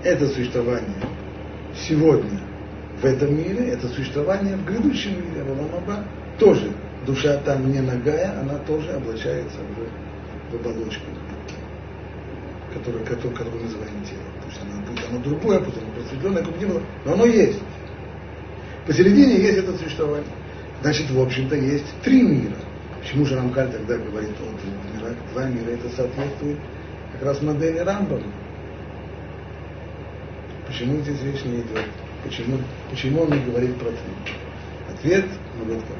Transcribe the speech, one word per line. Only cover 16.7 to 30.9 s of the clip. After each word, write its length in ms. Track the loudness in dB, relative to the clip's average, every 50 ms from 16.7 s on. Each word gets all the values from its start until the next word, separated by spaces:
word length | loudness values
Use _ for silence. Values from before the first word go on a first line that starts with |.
| 0 -2 -2 -6 -10 -6 0
но 80 | 2 6
оно 120 | 8 8
есть. 340 | 10 10 10 8 8 6 0 -4 -8 -10 -12 -12 -12 -12 -12 -12 -12 -12 -12 -12 -12 -12 -12 -12 -12 -12 -12 -12 -12 -12 -10 -2
Посередине 520 | 0 6 8 8 10 12 12 12 12 10
есть 200 | 8 8 8 6
это 180 | 6 4 2 -2
существование. 540 | -2 -4 -6 -2 0 0 2 2 -2 -2 -6 -10 -10 -10 -12 -12 -12 -12 -12 -10 0
Значит, 300 | 2 2 2 2 2 2
в 80 | 4 4
общем-то, 360 | 4 4 2 0 0 2 2
есть 300 | 2 4 2 2 2 0 -4 -10 -2 4
три 180 | 8 10 10
мира. 340 | 10 10 8 6 4 0 -4 -6 -8 -10 -10 -12 -12 -12 -12 -10
Почему 240 | -10 -2 2 4 4
же 100 | 4 4
Рамхаль 340 | 2 2 2 2 2 2 2
тогда 280 | 0 -4 -2 -2 -2
говорит 320 | -2 -2 -4 -4 -4 -4 -4
о 140 | -6 -6 -8
двух 520 | -8 -8 -8 -6 -6 -6 -6 -8 -8 -8
мирах? 220 | -6 -6 -6 -6 -8 -8 -6 -4
Два 100 | -2 -2
мира, 240 | 0 -2 -2 -2 -2
это 180 | -4 -2 -4 -4
соответствует 680 | -2 0 -2 0 0 -2 -2 -2 -2 -2 -2 -2 -2 -4 -6 -10 -10 -12 -12 -12 -12 -12 -12 -12
как 120 | -10 -4 0
раз 140 | 0 0 2
модели 380 | 2 0 2 2 2 2 2 2
Рамбама. 440 | 0 0 2 0 0 0 0 -2 -4 -6 -10 -10 -12 -12 -12 -12 -12 -12 -12 -12 -12 -12 -12 -12 -12 -12 -12 -12 -12 -12 -12 -12 -12 -12 -12 -12 -12 -12 -12 -12 -12 -12 -12 -12 -12 -12 -12 -12 -12 -12 -12 -12 -12 -12 -12 -12 -10
Почему 340 | -8 -6 -4 0 0